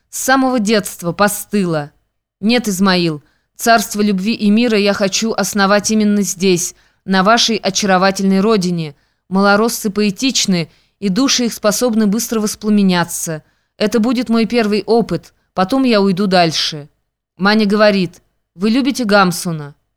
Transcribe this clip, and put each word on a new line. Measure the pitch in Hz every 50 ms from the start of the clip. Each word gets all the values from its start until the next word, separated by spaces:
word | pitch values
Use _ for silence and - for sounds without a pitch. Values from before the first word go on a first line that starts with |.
| _ _
С | - - -
самого | 262 262 269 262 262 254 254
детства | 202 202 226 208 190 - - - 185 175
постыло. | 165 - 202 208 - - - - - 208 190 175 160 151 143 143 - _ _ _ _ _ _ _ _ _
Нет, | 190 214 240 247 240
Измаил, | 214 190 175 196 196 180 180 175 165 156 147 - _ _ _ _ _ _
царство | - - 233 226 233 202 - - 208
любви | 214 208 202 185 185 220 233
и | - 214 202
мира | 208 226 240 214 220 202
я | 202 202 202
хочу | - 208 190 - - 220 226 -
основать | - 202 - - 202 196 190 208 208 202 -
именно | 220 214 214 208 208 208 202
здесь, | 196 - 165 185 196 180 170 - - - _ _ _ _ _ _
на | 185 190 190
вашей | 185 208 226 240 - - 226
очаровательной | - - 196 190 - 208 196 190 180 190 196 190 196 196 196 190 190
родине. | 190 220 226 202 175 180 175 170 160 147 139 _ _ _ _ _ _ _
Малороссы | 180 190 202 202 202 202 226 240 233 - - 220
поэтичны, | 196 208 214 208 196 - 254 269 - - - 202 185 175 156 - _ _ _ _ _
и | _ 196 208
души | 180 220 269 262 - - 247
их | 226 -
способны | - - 208 202 - 247 247 214 220 220
быстро | 202 196 233 226 - 233 220
воспламеняться. | 208 208 - - - 214 208 208 196 190 180 175 165 170 - - - 170 160 151 - _ _ _ _ _ _
Это | - 208 208 - 233
будет | 208 247 262 240 247 -
мой | 226 226 226
первый | 226 240 240 220 208 208 208
опыт, | - - 220 233 - - 175 160 - - _ _ _ _ _
потом | - 185 185 269 269 269
я | 247 226 202
уйду | 196 196 190 170 208
дальше». | 196 185 180 175 165 151 - - - 160 147 143 - _ _ _ _ _ _ _ _ _
Маня | - 180 202 214 220 220
говорит: | 196 208 208 214 208 202 196 180 170 - - _ _ _ _ _ _ _
«Вы | 170 190 220
любите | 220 269 240 285 226 - 247
Гамсуна?» | 202 208 202 190 180 165 - - 180 165 156 147 143 143 _ _ _ _